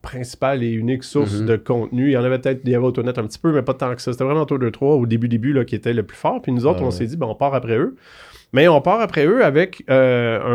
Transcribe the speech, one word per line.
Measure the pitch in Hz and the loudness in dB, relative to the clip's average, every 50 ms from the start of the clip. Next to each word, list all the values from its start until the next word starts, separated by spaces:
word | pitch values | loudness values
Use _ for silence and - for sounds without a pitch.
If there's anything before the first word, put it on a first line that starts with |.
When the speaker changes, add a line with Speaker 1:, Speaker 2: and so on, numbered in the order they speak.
Speaker 1:
principale | - - - 127 123 123 - - 135 131 139 131 117 | -16 -12 -10 -10 -12 -10 -8 -4 -2 -2 -2 -2 -2
et | 117 | -2
unique | 113 110 113 120 131 127 131 | -2 -2 -2 -2 -4 -4 -4
source | - - 147 113 104 101 104 | -4 -2 0 0 0 -2 -2
Speaker 2:
Mhm. | 110 | 0
Speaker 1:
de | 113 113 | 0 0
contenu. | 104 - - 127 120 110 - - 123 131 143 | -2 0 -2 -2 -2 -2 -2 -2 0 0 2
Il | |
y | 135 | 2
en | 123 120 | 2 2
avait | 127 131 127 | 0 0 0
peut-être, | 127 135 135 127 131 | -2 -2 -4 -2 -2
il | 123 | 0
y | 120 | 0
avait | 120 123 | 2 2
Autonet | 127 123 123 117 123 120 | 0 0 -2 -4 -4 -4
un | 123 | -4
petit | 110 104 - - | -6 -6 -6 -2
peu, | - 165 | 0 0
mais | 156 143 | 2 2
pas | 117 - 127 | 0 -2 -4
tant | - 139 123 123 | -4 -4 -6 -6
que | 120 | -6
ça. | - 127 | -6 -6
C'était | 120 123 131 | -4 -2 -2
vraiment | 135 147 160 | 0 0 0
Auto | 151 127 147 135 | 0 -2 -2 -2
deux | 127 113 | -2 -2
trois | 110 - 135 139 156 | -2 0 0 2 2
au | 139 120 | 2 2
début, | 117 117 113 117 120 | 2 0 0 0 0
début | 120 110 110 139 | 0 0 0 0
là, | 147 135 117 | 0 0 -2
qui | - - | -2 -4
était | 101 - 123 | -4 -2 -2
le | 120 117 | -2 -2
plus | 101 - - | -2 -4 -6
fort. | - - 156 254 254 | -4 -4 -4 -4 -2
Puis | - - | -4 -2
nous | - 123 117 | -2 0 0
autres, | 147 - - | 0 0 0
Speaker 2:
Ouais, | 135 | -2
Speaker 1:
on | |
Speaker 2:
ouais. | 127 | -4
Speaker 1:
s'est | - - 127 | -2 -4 -6
dit, | 117 147 | -6 -4
ben, | 170 139 | -6 -6
on | 113 107 | -6 -4
part | - 143 143 139 | -2 -2 0 0
après | 127 113 113 113 117 | -2 -2 0 0 0
eux. | 156 254 262 - _ - - - - - - - _ - | 0 -2 -4 -10 _ -20 -20 -20 -20 -20 -20 -20 _ -2
Mais | - - - | 2 4 6
on | 175 160 143 | 6 6 4
part | - 180 196 226 | 4 2 0 0
après | 226 180 - 160 143 | 0 -2 0 2 2
eux | 156 214 262 226 | 4 4 4 4
avec, | 156 139 156 180 180 - - - - | 4 4 2 2 0 -4 -10 -2 2
euh, | 131 131 131 127 123 123 120 117 113 104 - 120 | 4 4 4 4 4 2 0 0 0 -2 0 0